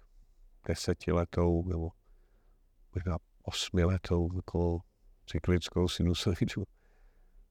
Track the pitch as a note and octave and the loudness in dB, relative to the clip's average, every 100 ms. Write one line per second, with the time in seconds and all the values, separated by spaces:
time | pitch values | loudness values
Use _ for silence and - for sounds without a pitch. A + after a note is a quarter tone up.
0 | _ - - _ - - - E2 - E2+ | _ -20 -20 _ -20 -10 -6 -2 -2 -2
1 | - E2+ E2+ - F2 E2+ F2+ E2 E2 - | 0 0 0 2 2 2 0 -4 -6 -10
2 | _ - _ _ _ _ _ _ - F#2 | _ -20 _ _ _ _ _ _ -12 -6
3 | E2+ D#2+ - _ - - - F#2 E2+ F#2 | -4 -4 -8 _ -10 -8 -2 2 4 2
4 | - F2 E2+ F2+ - E2+ E2+ E2+ - _ | 0 0 0 -4 -4 0 0 0 -6 _
5 | - - - E2 - F2 - F2+ F2+ - | -20 -20 -8 -2 2 2 2 0 0 2
6 | F2 F2 - E2+ A#2 G#2+ G2 _ _ _ | 0 0 0 0 -2 -2 -8 _ _ _
7 | - _ - - - | -20 _ -20 -20 -20